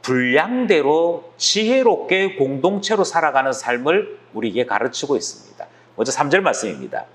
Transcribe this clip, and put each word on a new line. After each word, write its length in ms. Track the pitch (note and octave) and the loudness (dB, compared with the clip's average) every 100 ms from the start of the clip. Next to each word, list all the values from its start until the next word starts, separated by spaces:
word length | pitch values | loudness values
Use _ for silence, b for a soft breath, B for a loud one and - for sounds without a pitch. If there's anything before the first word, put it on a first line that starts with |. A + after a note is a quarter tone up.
분량대로 1300 | - B2+ B2 C3 F3+ B3 A#3 E3+ C#3 D#3 E3+ E3+ - - | 0 0 4 2 2 -2 2 2 4 2 2 -2 -8 -6
지혜롭게 1000 | - G3 A3 C4 B3 F#3 - F#3+ G3 - | -2 0 2 4 4 2 0 0 0 0
공동체로 680 | C3+ C#3 E3 G3+ - G#3+ | -2 2 0 0 -2 0
살아가는 480 | F#3 E3+ D#3 C3+ C3+ | 0 2 2 2 0
삶을 680 | B2 A#2+ A#2+ C3+ F#3 G#3 - - | -2 -2 -2 2 0 0 -12 -14
우리에게 320 | - A#2 A#2 B2 | -6 -4 -2 -2
가르치고 520 | G#2 B2 - C#3 C3 | 0 -2 -4 -2 -2
있습니다. 500 | - - - - - b b - | -2 -14 -20 -20 -20 b b -6
먼저 140 | A#2+ | -4
삼 160 | C3 D3 | -2 0
절 120 | F3 | 2
말씀입니다. 640 | F#3 A2+ G#2+ D2 B1+ A#1 - | 2 -2 -4 -8 -8 -10 -12